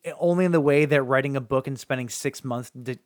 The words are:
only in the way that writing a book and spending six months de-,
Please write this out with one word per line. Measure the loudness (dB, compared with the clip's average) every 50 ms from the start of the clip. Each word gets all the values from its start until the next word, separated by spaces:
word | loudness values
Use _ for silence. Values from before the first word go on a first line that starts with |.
| -12 -12 -8 -2
only | 0 2 2 2 2
in | 4
the | 4 4
way | 4 4 4 4 4
that | 4 4 2 2
writing | 2 0 0 0 0 -2
a | -4
book | -4 -2 -2 -2 -2 -2
and | -8 -10
spending | -6 -6 -6 -6 -6 -8
six | -8 -6 -6 -6 -6 -6 -8
months | -6 -6 -6 -8 -10
de-, | -14 -14 -10 -10 -10 -12 _